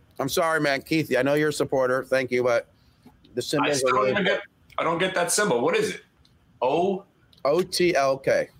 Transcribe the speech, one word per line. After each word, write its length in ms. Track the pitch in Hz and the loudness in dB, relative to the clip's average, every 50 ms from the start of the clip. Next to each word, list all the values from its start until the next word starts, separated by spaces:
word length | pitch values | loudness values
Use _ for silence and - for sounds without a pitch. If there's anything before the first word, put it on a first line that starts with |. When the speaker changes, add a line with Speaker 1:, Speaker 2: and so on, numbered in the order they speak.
| _ _ _ - | _ _ _ -6
Speaker 1:
I'm 100 | 131 135 | -6 -2
sorry, 320 | - 185 170 165 160 156 | 0 0 0 2 2 2
man. 220 | 151 143 139 135 - | 2 0 0 -2 -2
Keith, 280 | - 160 160 143 - 123 | -2 -2 -2 0 0 0
I 60 | 120 131 | 0 2
know 100 | 139 143 | 2 2
you're 160 | 151 151 151 | 2 0 0
a 40 | 147 | 0
supporter. 500 | - 147 - - 135 127 127 127 131 127 | -2 -2 -2 0 0 0 2 0 -2 -2
Thank 260 | - 135 131 131 123 | 0 0 0 0 0
you, 120 | 123 123 123 | 0 0 2
but 240 | 123 120 117 - - _ _ _ _ _ _ - - - _ - - - | 2 2 0 -2 -4 _ _ _ _ _ _ -20 -20 -20 _ -20 -12 -8
the 40 | 120 | -8
Speaker 2:
I 20 | |
Speaker 1:
symbols 380 | 120 - - 147 139 131 143 135 | -6 -2 -2 -2 0 0 0 0
Speaker 2:
still 100 | 127 127 | 2 2
Speaker 1:
are 40 | 127 | 2
Speaker 2:
don't 80 | 127 | 2
Speaker 1:
really 120 | 131 131 127 | 2 0 0
Speaker 2:
even 120 | - 185 | 0 0
get, 180 | - - - - - _ _ _ - - | 0 -2 -2 -4 -10 _ _ _ -14 -8
I 80 | - 139 | -6 -4
don't 140 | 156 170 165 | -2 -2 -2
get 160 | 185 190 190 | -2 -2 -2
that 180 | 185 175 165 - | -2 -2 -2 0
symbol. 300 | - 208 208 123 117 123 | 0 0 0 0 0 0
What 120 | 160 202 | 0 0
is 200 | 220 - - - | 0 0 -2 -4
it? 80 | - - _ _ _ _ _ _ _ _ _ _ - | -8 -14 _ _ _ _ _ _ _ _ _ _ -4
O? 440 | 117 127 143 165 180 196 190 185 - _ _ _ _ _ _ - - | -2 0 0 0 0 0 -2 -4 -6 _ _ _ _ _ _ -6 -2
Speaker 1:
O 160 | 135 147 175 190 | 0 0 0 0
T 340 | 185 - - 180 175 165 | -2 -2 0 2 2 2
L 220 | 131 139 135 135 131 | 2 2 0 0 0
K. 320 | - 139 117 87 78 - - - | 0 0 0 0 0 -2 -6 -10